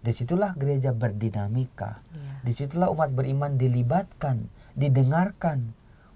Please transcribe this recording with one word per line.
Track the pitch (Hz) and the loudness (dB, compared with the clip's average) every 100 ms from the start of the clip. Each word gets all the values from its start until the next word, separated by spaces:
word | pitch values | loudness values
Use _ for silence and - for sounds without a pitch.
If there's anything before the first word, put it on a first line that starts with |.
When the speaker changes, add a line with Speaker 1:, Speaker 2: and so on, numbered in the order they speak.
Speaker 1:
Disitulah | 117 113 120 175 202 175 | -2 -2 0 0 0 0
gereja | 139 139 131 117 | 0 2 0 0
berdinamika. | 113 104 113 107 101 120 127 - 95 - - 160 | -2 0 -2 -2 -2 -2 -4 -6 -10 -10 -16 -16
Speaker 2:
Iya. | 139 135 123 | -14 -8 -6
Speaker 1:
Disitulah | 117 143 160 185 | -4 -4 0 0
umat | 156 151 | 2 0
beriman | 127 131 135 143 135 | 0 0 0 0 2
dilibatkan, | 127 123 120 165 196 - 147 123 110 - - | 2 2 2 2 0 -6 -4 -2 -4 -14 -14
didengarkan. | - 143 131 131 160 190 - 170 143 113 113 - - - | -2 2 4 4 4 0 0 -4 -2 -6 -10 -20 -20 -20